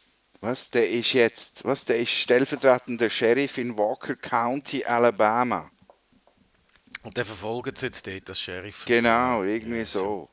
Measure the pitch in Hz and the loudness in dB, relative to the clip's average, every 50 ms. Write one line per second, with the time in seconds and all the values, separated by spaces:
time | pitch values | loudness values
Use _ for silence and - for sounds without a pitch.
0 | _ _ _ _ _ _ _ - - 110 127 - - - - 120 113 87 107 120 | _ _ _ _ _ _ _ -8 -6 -4 -2 -2 -2 0 2 2 2 2 2 0
1 | 113 - - 131 117 110 - - - - - - - - 135 - - - 117 120 | 0 2 4 4 4 4 2 -2 -6 -6 -8 -8 -4 -2 -2 -2 0 0 0 0
2 | 120 - - - - - 123 127 135 - 151 127 - 135 127 123 - - 120 113 | 0 0 0 0 2 4 4 4 4 2 -2 2 4 4 4 4 2 -4 -4 0
3 | 120 107 - - 123 113 120 131 143 135 - 135 120 120 113 104 104 107 131 - | 0 0 0 2 2 4 4 4 2 -2 -4 -6 -6 -6 -2 -2 -2 -2 -2 -4
4 | - - 131 - - - - 117 117 120 131 147 - - - 131 - - 120 120 | -6 -8 -8 -8 -6 -2 0 0 2 0 -2 -4 -4 -6 -6 -4 -2 0 2 4
5 | 120 117 107 95 110 107 110 120 123 120 107 87 - - _ _ _ _ - _ | 4 4 4 4 4 4 4 2 2 0 0 -4 -6 -8 _ _ _ _ -20 _
6 | _ _ _ _ _ _ _ _ _ _ _ _ _ _ _ _ _ _ - - | _ _ _ _ _ _ _ _ _ _ _ _ _ _ _ _ _ _ -16 -16
7 | - 113 95 123 120 101 107 92 101 107 113 123 - 139 - - 131 120 - - | -14 -10 -8 -6 -6 -6 -8 -10 -8 -6 -6 -6 -6 -8 -6 -6 -6 -4 -4 -6
8 | - 98 95 95 - - 95 - - - 90 90 92 104 - - - - 117 117 | -6 -6 -10 -10 -10 -8 -8 -8 -6 -6 -8 -10 -12 -12 -14 -8 -2 2 2 4
9 | 117 117 113 120 127 127 123 110 92 98 107 113 110 113 120 113 113 - - 101 | 4 4 4 4 2 2 0 0 0 -2 -2 -4 -4 -6 -6 -6 -4 -2 -2 -2
10 | 95 101 104 92 76 - | -2 -2 -4 -6 -10 -14